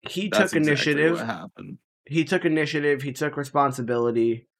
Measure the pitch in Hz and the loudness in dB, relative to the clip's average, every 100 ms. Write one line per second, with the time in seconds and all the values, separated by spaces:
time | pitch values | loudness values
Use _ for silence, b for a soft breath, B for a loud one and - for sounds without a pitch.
0 | - - 202 202 190 165 151 143 151 147 | -8 -6 0 2 2 4 2 2 2 2
1 | 156 170 113 107 202 - 98 - _ _ | 2 2 -4 -8 -10 -16 -16 -18 _ _
2 | - 151 151 185 170 156 151 156 147 139 | -4 -2 0 0 2 0 0 0 0 0
3 | 139 127 151 147 139 147 139 131 120 120 | -4 -4 -4 -4 -4 0 0 0 -2 0
4 | 120 117 113 117 _ | 0 2 0 0 _